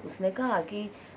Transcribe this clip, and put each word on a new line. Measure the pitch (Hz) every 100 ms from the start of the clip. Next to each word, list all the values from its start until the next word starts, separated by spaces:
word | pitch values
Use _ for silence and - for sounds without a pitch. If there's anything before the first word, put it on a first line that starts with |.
| 160
उसने | - 190
कहा | 190 254 196
कि | 165 208 208 - -